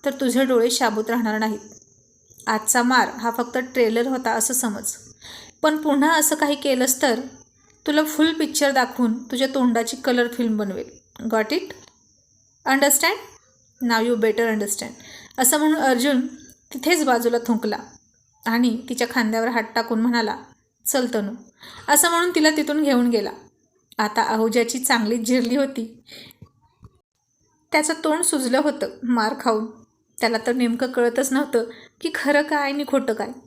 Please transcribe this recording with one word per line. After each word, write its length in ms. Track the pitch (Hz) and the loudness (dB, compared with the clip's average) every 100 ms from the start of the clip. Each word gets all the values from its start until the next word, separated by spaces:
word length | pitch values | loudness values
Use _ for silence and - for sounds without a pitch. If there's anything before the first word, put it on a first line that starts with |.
तर 60 | 277 | -6
तुझे 340 | 269 262 233 | -2 0 2
डोळे 260 | 262 247 240 | 2 2 2
शाबूत 380 | 254 240 214 220 | 2 0 0 -2
राहणार 280 | 240 220 214 | -2 0 -2
नाहीत. 220 | 220 208 - - _ _ _ _ _ - - | -2 -4 -12 -20 _ _ _ _ _ -10 -4
आजचा 360 | 214 - 247 | -2 0 2
मार 260 | 247 254 202 | 4 2 2
हा 220 | 240 233 | -2 -4
फक्त 260 | 226 240 254 | -4 -4 -4
ट्रेलर 500 | 254 262 226 226 247 | -4 0 2 2 0
होता 240 | 254 247 | -2 -2
असं 220 | 226 220 | -2 -2
समज, 420 | 247 233 202 190 - - - - - - _ | -2 -2 -4 -8 -10 -20 -20 -20 -20 -20 _
पण 160 | 311 311 | 0 2
पुन्हा 360 | 302 285 302 | 0 2 4
असं 220 | 320 302 | 4 2
काही 200 | 311 285 | 2 0
केलंस 460 | 294 285 254 262 - | 0 0 0 0 2
तर 180 | 285 220 269 - _ _ _ _ - | 0 0 -6 -16 _ _ _ _ 0
तुला 160 | 294 | 0
फुल 300 | 302 302 320 | 0 2 2
पिक्चर 380 | 320 302 - 277 | 2 -2 0 2
दाखवून 520 | 269 247 254 240 233 | 2 0 0 0 0
तुझ्या 240 | - 254 269 | -6 -2 0
तोंडाची 500 | 269 247 226 233 262 | 2 2 2 -2 -4
कलर 300 | - 247 240 | 0 0 0
फिल्म 240 | 240 233 214 | 0 -2 0
बनवेल. 320 | 202 185 - - _ - 226 | -4 -6 -12 -16 _ -12 -2
Got 200 | 220 220 | -2 0
it? 140 | 330 - - - _ _ _ _ _ _ _ - | -2 -4 -16 -20 _ _ _ _ _ _ _ -2
Understand? 480 | 269 285 285 339 427 - - _ _ _ _ 247 | 2 4 4 2 -2 -8 -20 _ _ _ _ 0
Now 100 | 226 233 | 2 2
you 80 | |
better 280 | 233 220 220 | 2 2 2
understand." 480 | 233 214 202 - - - - - - - | 0 0 -4 -6 -8 -14 -20 -20 -12 0
असं 200 | 262 302 | 2 4
म्हणून 220 | 302 311 | 2 4
अर्जुन 480 | 262 240 277 254 294 - - - _ | 2 2 2 2 -2 -10 -20 -20 _
तिथेच 320 | - 311 339 | -4 0 2
बाजूला 320 | 269 233 240 240 | 2 2 2 0
थुंकला 400 | 233 220 220 202 - - _ _ _ _ | 0 0 0 -6 -10 -20 _ _ _ _
आणि 340 | - 233 247 226 - | -2 2 2 0 -6
तिच्या 180 | 247 240 | -4 -2
खांद्यावर 380 | 254 220 226 233 | 0 0 0 0
हात 160 | 240 214 | -2 -2
टाकून 240 | - 226 226 | -4 -2 0
म्हणाला, 380 | 240 240 214 - - _ _ _ | 2 0 -2 -6 -12 _ _ _
"चल 220 | - 269 247 | -2 -2 0
तनू," 180 | 233 202 240 - _ - - - | -2 -4 -8 -16 _ -20 -12 2
असं 220 | 294 339 | 4 4
म्हणून 220 | 339 359 | 2 2
तिला 140 | 349 311 | 4 4
तिथून 340 | 311 294 294 | 2 0 0
घेऊन 260 | 285 247 240 | 2 4 2
गेला. 220 | 226 202 - - _ _ _ _ - | 0 -2 -10 -20 _ _ _ _ -4
आता 240 | 214 233 | 0 0
आहुजाची 580 | - 220 226 226 226 254 | 0 2 2 2 0 -2
चांगलीच 420 | 254 240 214 240 | 0 2 2 -2
जिरली 340 | 220 254 233 | 2 2 2
होती. 480 | 262 269 269 226 - _ - - _ - _ 932 _ - _ _ _ _ _ _ _ _ | 0 -2 -4 -10 -14 _ -20 -20 _ -20 _ _ _ -20 _ _ _ _ _ _ _ _
त्याचं 200 | 311 302 320 | -2 -2 -2
तोंड 180 | 320 311 | -2 0
सुजलं 360 | 349 294 254 262 | 0 -2 0 2
होतं 260 | 302 - 349 - | 2 -2 -8 -6
मार 300 | 240 240 214 - | -2 0 0 -2
खाऊन. 240 | 247 220 220 - - _ _ - | 0 0 -4 -14 -20 _ _ -4
त्याला 160 | 226 226 226 | -2 0 -2
तर 60 | |
नेमकं 340 | 247 240 240 262 | 0 0 0 -2
कळतच 460 | 254 240 233 269 | 0 0 0 0
नव्हतं 300 | 262 285 233 233 - - _ | -2 0 -2 -2 -10 -20 _
की 100 | 330 | -8
खरं 260 | - 277 285 | -4 2 2
काय 300 | 302 302 277 | 2 -2 -2
आणि 120 | 285 285 | -4 -2
खोटं 260 | 269 262 | -2 0
काय. 140 | 220 214 254 | -4 -6 -10